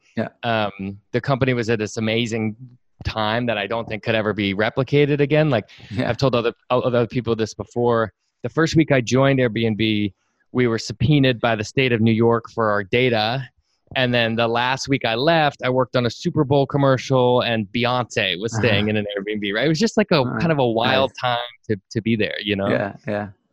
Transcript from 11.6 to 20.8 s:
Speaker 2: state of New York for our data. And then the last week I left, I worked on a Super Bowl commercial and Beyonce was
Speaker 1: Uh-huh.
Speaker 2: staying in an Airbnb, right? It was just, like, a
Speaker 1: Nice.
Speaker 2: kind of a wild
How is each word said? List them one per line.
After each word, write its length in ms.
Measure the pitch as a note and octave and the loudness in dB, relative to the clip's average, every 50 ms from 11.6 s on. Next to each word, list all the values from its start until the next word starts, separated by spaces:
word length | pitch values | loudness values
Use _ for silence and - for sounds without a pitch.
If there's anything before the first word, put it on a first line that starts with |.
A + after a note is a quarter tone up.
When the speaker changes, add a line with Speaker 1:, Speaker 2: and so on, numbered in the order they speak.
Speaker 2:
state 300 | A2 - - C#3 C3+ B2+ | -4 -4 -2 0 0 2
of 80 | A#2+ A2 | 2 4
New 100 | A2 A#2 | 4 4
York 340 | A2+ A2 A#2 A#2 A#2 A2+ - - | 4 4 4 4 2 0 -2 -4
for 200 | - A#2 A2+ G#2+ | -4 -2 0 0
our 120 | G#2 G2+ | 0 -2
data. 640 | G2+ F#2 - A#2+ B2+ B2+ A#2 G#2+ G#2+ A2 B2 C#3 B2+ - _ _ _ _ _ _ _ - - | -2 0 0 2 2 2 2 0 0 0 -2 -4 -6 -10 _ _ _ _ _ _ _ -8 -4
And 180 | C3+ B2+ B2 | -2 0 2
then 220 | B2 A#2+ A#2 A2+ A2+ | 2 2 0 0 0
the 140 | A2+ A#2 A2+ | 0 0 0
last 400 | A#2 A#2 B2 B2+ C3+ C3 - C3+ | 0 0 0 -2 -2 -4 -2 -2
week 160 | C#3 B2+ - | -2 -2 0
I 100 | A#2 A2+ | -2 -2
left, 440 | A#2 C3+ D#3+ E3+ E3 D3+ C#3+ - - | -2 -2 0 0 2 0 0 -2 -2
I 60 | - B2+ | -4 -2
worked 240 | B2+ B2+ B2+ - - | 0 0 0 0 0
on 120 | B2+ B2 | -2 -2
a 40 | A#2 | -2
Super 320 | - - - F3+ - D#3 | -4 -6 -6 -4 -2 0
Bowl 240 | D3 B2 D3 C#3 C#3 | 0 2 2 2 2
commercial 760 | B2+ - C#3+ C#3 C3+ C3 B2 - - C3+ B2+ B2 B2 B2 B2 | 0 0 2 2 2 2 0 0 0 0 2 2 4 2 2
and 240 | A#2 A#2 A#2 A2 G#2+ F#2+ | 2 0 0 -2 -4 -4
Beyonce 720 | - A#2+ A#2+ A#2+ B2 B2 A#2+ - - A#2+ G#2 F#2+ F2+ F2 | -4 -2 0 0 0 -2 -4 -4 -2 -2 -2 -2 -2 -4
was 120 | G#2 A#2 A2+ | -4 -6 -2
Speaker 1:
Uh-huh. 80 | A2+ | 0
Speaker 2:
staying 260 | G#2 A#2 G#2 G2+ G#2 A2 | 2 2 2 2 2 0
in 80 | G#2+ | -2
an 100 | G#2+ G#2 G2+ G2+ | -2 -4 -4 -6
Airbnb, 380 | G2+ G2 G#2 G#2+ G#2+ G#2 G2+ G2 | -6 -6 -6 -6 -4 -4 -4 -2
right? 100 | A2 B2+ | 0 0
It 20 | D#3 | 0
was 100 | D#3+ D3+ | 0 0
just, 180 | A3+ A3 - | 0 0 0
like, 140 | A3+ G#3 - | 0 0 2
a 140 | F3+ D3 B2+ | 2 2 2
Speaker 1:
Nice. 160 | B2+ C3+ A2+ | 0 -2 -2
Speaker 2:
kind 100 | C#3 E3 | 0 0
of 80 | D#3+ C#3+ | 2 2
a 80 | B2+ | 2
wild 460 | A#2+ A2 A2+ | 2 2 2